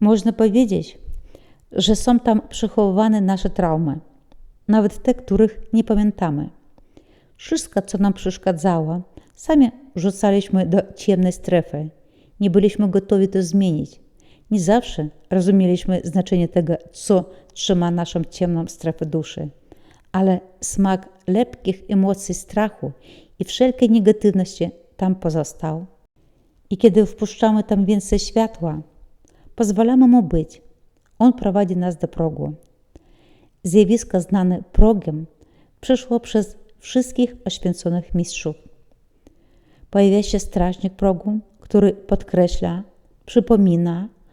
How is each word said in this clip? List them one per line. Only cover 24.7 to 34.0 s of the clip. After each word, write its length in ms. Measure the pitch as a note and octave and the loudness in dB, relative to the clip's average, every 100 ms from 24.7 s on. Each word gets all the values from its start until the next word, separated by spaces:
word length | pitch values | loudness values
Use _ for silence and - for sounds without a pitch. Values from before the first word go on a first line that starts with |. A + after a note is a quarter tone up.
| - _ - | -8 _ -6
tam 180 | F#3 | -4
pozostał. 720 | F#3 E3 D#3 D3+ - D#3+ D#3+ F#3 _ _ _ _ _ _ _ _ | -2 -2 -4 -4 -6 -8 -8 -10 _ _ _ _ _ _ _ _
I 80 | F#3 | 2
kiedy 280 | A3+ F#3+ G3+ | 2 4 0
wpuszczamy 580 | - G#3 - A3 G#3+ | -2 -10 -2 0 0
tam 200 | G#3 G3+ | 0 0
więcej 340 | G3 G#3 - G3+ | 0 0 0 -4
światła, 640 | - - A3 - E3 D#3 D#3 _ - _ _ _ - - | -2 -2 -2 -4 -8 -8 -12 _ -20 _ _ _ -20 -4
pozwalamy 520 | A3 G3+ A3+ B3+ B3+ | -2 2 2 6 6
mu 140 | B3 | 6
być, 400 | E3+ E3+ D#3 - - _ _ _ _ _ | 4 -2 -4 -10 -20 _ _ _ _ _
On 140 | A#3+ | 2
prowadzi 440 | B3 G#3 F#3+ G3 F3+ | 2 0 0 0 0
nas 200 | F3+ E3 | -4 -4
do 120 | E3 | -8
progu. 440 | - D#3+ D3+ D3 D3+ _ _ _ _ _ _ _ _ _ _ | -4 -4 -4 -10 -10 _ _ _ _ _ _ _ _ _ _
Zjawisko 580 | F3+ F#3 F#3+ A3+ | 0 2 4 2